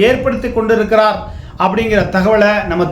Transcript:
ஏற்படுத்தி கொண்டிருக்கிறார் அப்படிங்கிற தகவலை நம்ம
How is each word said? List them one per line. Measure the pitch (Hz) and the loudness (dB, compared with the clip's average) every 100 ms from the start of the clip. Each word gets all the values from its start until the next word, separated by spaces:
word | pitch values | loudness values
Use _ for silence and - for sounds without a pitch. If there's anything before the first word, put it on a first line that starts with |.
| 220 | 2
ஏற்படுத்தி | 262 262 226 240 | 2 -2 -4 -4
கொண்டிருக்கிறார் | 233 214 226 214 220 214 202 - - - - | -2 0 0 2 2 2 0 -8 -14 -12 -4
அப்படிங்கிற | 185 185 226 208 160 190 | -2 0 0 0 0 0
தகவலை | 185 220 208 208 175 | 2 4 2 0 -2
நம்ம | 170 180 | -2 0